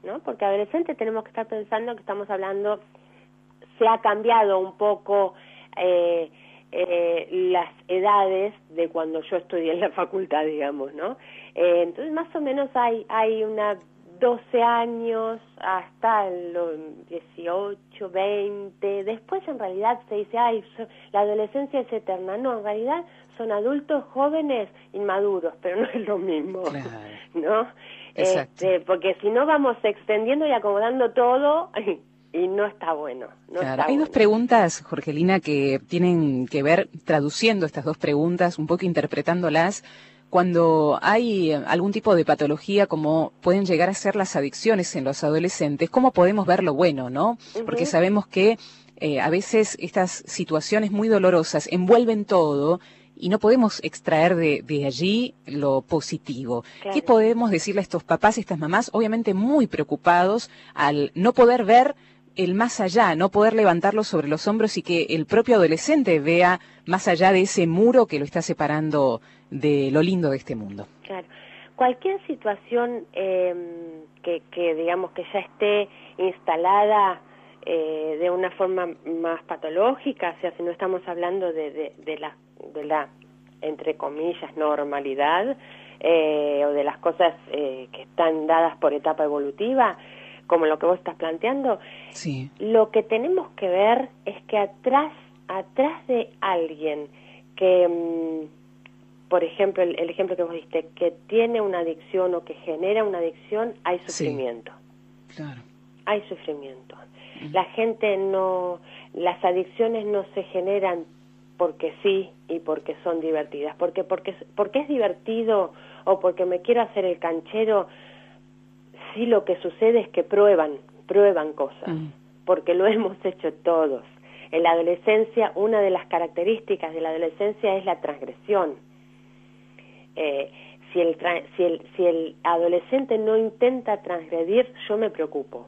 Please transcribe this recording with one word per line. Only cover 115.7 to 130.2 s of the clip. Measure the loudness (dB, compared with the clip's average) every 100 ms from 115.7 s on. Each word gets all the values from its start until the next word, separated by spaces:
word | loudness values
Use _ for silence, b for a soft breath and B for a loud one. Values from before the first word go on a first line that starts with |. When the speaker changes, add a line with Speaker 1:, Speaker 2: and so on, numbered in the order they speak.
| B B B 0
Speaker 1:
o | 2
porque | 2 0 -2
me | -2
quiero | 0 0
hacer | 0 -2
el | -2 -2
canchero, | -4 -6 -6 -4 0 0 0 B B B B B _ -20 -20 -20 -20 -20 -16
sí | -6 2
lo | 2
que | 2 -4
sucede | -4 2 4 4
es | 0
que | -4
prueban, | 0 4 6 6 2 -4 -16 -20 0
prueban | 4 6 4 -2
cosas, | -4 -8 -6 -8
Speaker 2:
Ujú. | -8 -8 -14 _ _ 0
Speaker 1:
porque | 0 2 2
lo | 2
<laughs> |
hemos | 2 -2 -4 -8
hecho | -6 -8 -4
todos. | 0 2 2 -2 -10 -20 B B B
En | 0
la | 2
adolescencia, | 2 2 0 2 2 2 0 -2 0
una | 0 2
de | 2
las | 0 -2
características | -4 -2 -2 -2 -2 -2 -6 -4
de | -6
la | -4
adolescencia | -2 -4 -2 -4 -2 -2 -2
es | -2
la | -4
transgresión. | -6 -10 -12 -14 -2 0 0 -6 -18 b b b b b b b b b b b b
Eh, | -6